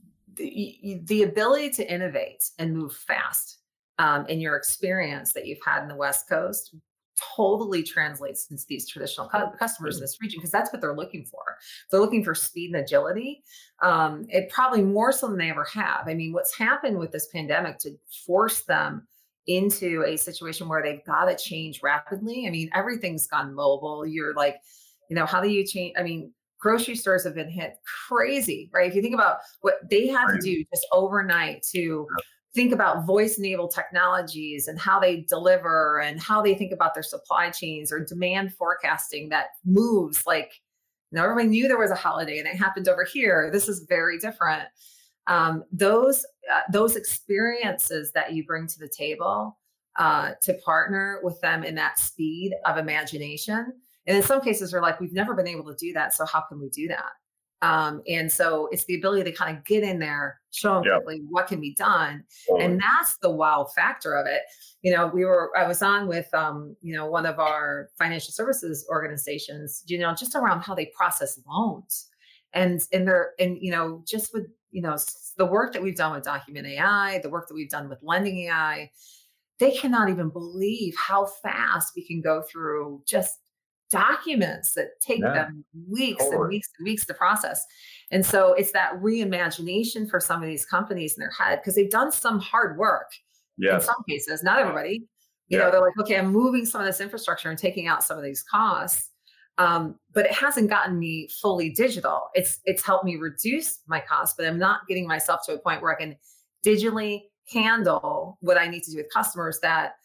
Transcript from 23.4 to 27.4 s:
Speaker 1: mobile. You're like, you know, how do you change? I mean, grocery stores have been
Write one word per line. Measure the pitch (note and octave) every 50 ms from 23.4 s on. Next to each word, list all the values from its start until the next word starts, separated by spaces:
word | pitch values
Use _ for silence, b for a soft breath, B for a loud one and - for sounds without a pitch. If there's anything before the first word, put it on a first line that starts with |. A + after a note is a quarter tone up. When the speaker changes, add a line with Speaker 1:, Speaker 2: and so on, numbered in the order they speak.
| C#3 C#3 C#3
Speaker 1:
mobile. | C#3+ C#3+ C#3 C#3+ C#3 D3 D3+ D3+ D3+ D#3
You're | D#3+ D#3 D#3+ D3+ D3+ D3
like, | D3 C#3+ C#3+ C#3+ - b b b b b b b b _ _
you | E3
know, | E3+ D#3+
how | D#3 F#3 F#3
do | F#3+ G#3
you | G#3 G3 G3
change? | G3 - F#3+ F3+ F3 - F3+
I | F3+
mean, | E3+ E3 D#3+ D#3 - - _ _ _ _ _
grocery | - E3+ A3+ A#3 A#3+ C4+ A#3
stores | A#3 - F#3+ F#3 F3+ F#3
have | F3 D3
been | D#3+